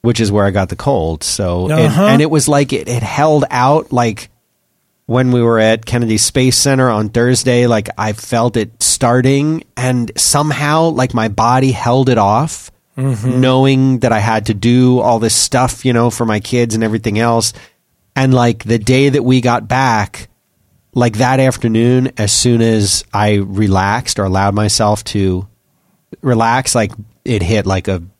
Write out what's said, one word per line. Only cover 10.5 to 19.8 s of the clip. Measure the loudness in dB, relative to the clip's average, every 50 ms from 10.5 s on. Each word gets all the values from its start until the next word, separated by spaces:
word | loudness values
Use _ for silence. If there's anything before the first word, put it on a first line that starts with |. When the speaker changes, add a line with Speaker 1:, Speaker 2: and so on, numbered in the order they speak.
| -4 -4 -2 0 0 2 0 0
Speaker 1:
like, | 0 -2 -2 -2 -2
my | -2 -2
body | -2 -2 0 2 2 2 2 2 0 0
held | -2 -2 0 2 2 2
it | 2 2
off, | 2 2 2 2 0 -2 -4 -8 -12 -16 -20 _ _ _ _ _
Speaker 2:
Mm-hmm. | -6 -4 -4 -4 -2 -2 -2 0 2
Speaker 1:
knowing | 2 4 4 4 4 4 4 4 2 2 2 0
that | 0 0 0
I | 0
had | 0 0 0 -2 0
to | -2 -4
do | 0 0 2 4 4 4 4 4 2
all | 2 2 0 0
this | 0 0 0
stuff, | -2 -2 -2 0 0 0 -2 -4 -4 -2
you | 0
know, | 0 2 0 0
for | -2 -2 -2
my | -2 -2 -4
kids | -4 -2 0 0 0 0 0
and | -2 -2
everything | -2 -2 -4 -4 -2 -2 0
else. | 0 2 0 0 0 -4 -8 -10 -20 _ _ _ _ _ _ _ _ _ _
And, | -2 2 2 4
like, | 4 2 2 0 -2 -4
the | -2 -2 -2
day | 0 0 2 2 2 2
that | 2 0 2
we | 2 0 2
got | 2 0 -2 -2 -4
back, | -4 -2 0